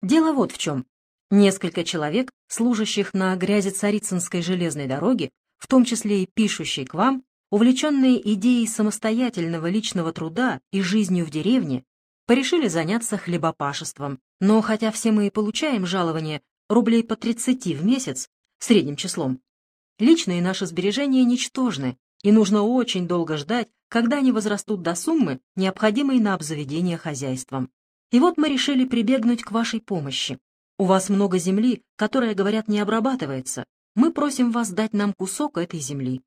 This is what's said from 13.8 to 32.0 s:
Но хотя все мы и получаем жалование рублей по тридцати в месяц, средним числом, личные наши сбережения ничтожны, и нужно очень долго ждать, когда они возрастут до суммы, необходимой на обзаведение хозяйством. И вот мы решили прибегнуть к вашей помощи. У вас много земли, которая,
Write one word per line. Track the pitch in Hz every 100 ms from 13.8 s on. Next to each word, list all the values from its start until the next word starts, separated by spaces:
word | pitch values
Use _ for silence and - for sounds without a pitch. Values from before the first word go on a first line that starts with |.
| 160 - 143 135 _ _
Но | 190 220
хотя | 214 220 226
все | 214 226
мы | 214 202
и |
получаем | - 214 220 311 247 180
жалование | 190 170 160 156 151 _ _ _
рублей | 214 220 233
по | 226 220
тридцати | 226 233 - 254 190
в | 139 180
месяц, | 262 262 131 - _ _ _
средним | - 214 139 147
числом, | 185 - 139 131 _ _ _ _ _ _
личные | 226 330 - 175
наши | 175 190 185
сбережения | 165 185 208 285 262
ничтожны, | 247 247 - - 254 151 131 123 _ _
и | 202
нужно | 214 202 208
очень | 208 254 233 190 175
долго | 175 160 156
ждать, | 143 233 220 _ _
когда | 233 233 285
они | 262
возрастут | 220 208 208 - 208
до | 170 175
суммы, | - 330 196 131 _ -
необходимой | 190 190 214 214 277 262
на | 208
обзаведение | 190 151 156 143 151 180 165
хозяйством. | 165 143 135 131 - 135 127 _ _ _ _
И | 240
вот | 330 339
мы | 302
решили | 277 - 277 254
прибегнуть | 247 220 262 220 240
к | -
вашей | 226 233 226
помощи. | - 190 139 131 - 131 _ _ _ _
У | 190
вас | 190 190
много | 202 202 185
земли, | 175 190 240 254 _
которая, | _